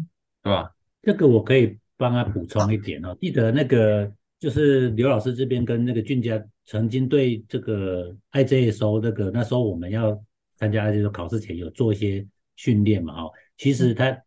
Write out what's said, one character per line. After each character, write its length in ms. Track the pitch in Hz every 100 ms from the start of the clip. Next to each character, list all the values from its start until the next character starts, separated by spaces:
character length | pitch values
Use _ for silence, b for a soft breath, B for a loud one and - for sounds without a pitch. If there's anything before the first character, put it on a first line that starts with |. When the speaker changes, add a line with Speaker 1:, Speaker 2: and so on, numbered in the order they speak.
| 160 _ _ _
Speaker 1:
对 100 | 101
啊。 180 | 95 87 - _ _
Speaker 2:
这 120 | -
个 120 | 196 160
我 160 | 113
可 140 | 107 131
以 200 | 113 98 _ -
帮 160 | 123
他 140 | 123 107
补 200 | 98 85
充 280 | 107 101
一 40 | 107
点 240 | 101 73 85
哦。 20 |
Speaker 3:
好。 80 | 90
Speaker 2:
记 100 | 180
得 220 | 139 113
那 100 | 131
个， 480 | 127 120 107 104 101 104 _ _
就 120 | 156
是 400 | 123 147 135 127
刘 180 | 107 127
老 100 | 117
师 160 | 117
这 120 | 120 131
边 180 | 123
跟 220 | 120 117 120
那 80 |
个 80 | 113
俊 200 | 107 135
佳 220 | 117 110 - _ -
曾 240 | 107 113
经 180 | 127 131
对 340 | 143 131 113 -
这 100 | -
个 540 | 98 104 95 90 87 101 _
I 120 | 139
J 260 | 135 135 120
S 140 | 104
O 160 | 107 107
那 100 | 113
个， 200 | 107 98
那 120 | 110 113
时 80 |
候 100 | 131
我 140 | 107 85
们 120 | 87
要 320 | 107 113 104 - _ _ _
参 120 | 107
加 140 | 110
I 80 | 107
J 80 | 104
S 60 | 104
O 40 |
考 200 | 101 87
试 100 | 110
前 160 | - 85
有 140 | 87
做 240 | - 113
一 20 | 101
些 320 | 104 98 101 _ _ -
训 300 | - 107 104
练 180 | 101
嘛、 200 | 82 76
哦。 80 | 82 b b _
其 160 | 135
实 220 | 131 123 110
他 200 | 131 131